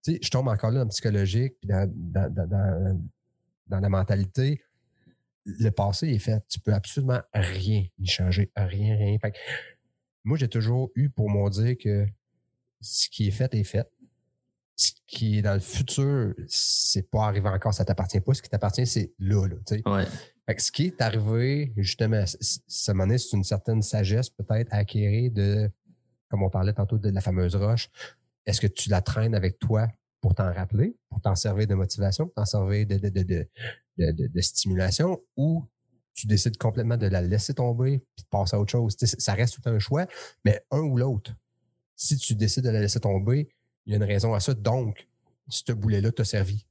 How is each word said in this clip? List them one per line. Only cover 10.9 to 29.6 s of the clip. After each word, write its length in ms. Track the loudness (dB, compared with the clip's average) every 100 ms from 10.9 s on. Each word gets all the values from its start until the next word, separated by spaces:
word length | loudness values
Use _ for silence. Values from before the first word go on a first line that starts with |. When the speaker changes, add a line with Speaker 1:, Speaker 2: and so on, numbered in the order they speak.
| 0
Speaker 1:
eu 140 | -2
pour 200 | 0 0
mon 200 | 2 2
dire 260 | 2 0 0
que 280 | 0 0 0 -4 _ _ _ _ _ _
ce 280 | -8 -4 -2
qui 180 | 0 -2
est 40 |
fait 220 | 0 -2 0
est 80 |
fait. 240 | -2 -4 -6 _ -20 _ _ _ _ _ _ -2
Ce 160 | -2 -2 _
qui 300 | -4 0 2
est 40 |
dans 120 | 2
le 60 | 0
futur, 720 | -2 -4 -2 0 2 2 0 -4 -6
c'est 640 | -2 0 0 0 0 0
pas 180 | 0 2
arrivé 200 | 2 0
encore, 260 | 0 0
ça 120 | 0 0
t'appartient 340 | 0 0 0
pas. 140 | 0
Ce 80 | 0
qui 80 | 0
t'appartient, 360 | -2 -2 0 0
c'est 280 | 0 -4 _
là, 280 | 0 2 0
là, 80 | -4 -4
tu 100 | -4
sais. 100 | 0
Speaker 2:
Ouais. 140 | 0 -2 -6 -16 _ -8
Speaker 1:
Fait 100 | -2
que 60 |
ce 100 | -2
qui 160 | 0 -2
est 140 | 0
arrivé, 720 | 0 0 0 0 0 0 -2 -2
justement, 480 | -2 0 0 2 0
c-, 120 | -2
c-, 180 | -4 -4 _
ce 240 | -6 0
moment 140 | 2 2
donné, 100 | 2
c'est 180 | 0 -2
une 60 | 0
certaine 360 | -2 0 0
sagesse 480 | 0 0 2 0 -2
peut-être 420 | -6 -4 -2 0
à 40 | -2
acquérir 540 | 0 0 2 2 0
de, 400 | 2 2 2 0 -4 _ _ _ _ _
comme 140 | 0
on 60 | 0
parlait 240 | 2 0
tantôt 240 | 0 0 0
de 120 | 0
la 120 | 0
fameuse 340 | 0 0 0 2
roche. 340 | 2 0 -2 -14 -20 -20 _ _ -2
Est-ce 140 | 0
que 60 | 0
tu 220 | 0 0
la 120 | 0
traînes 320 | 0 0 0
avec 260 | 2 0
toi 280 | -2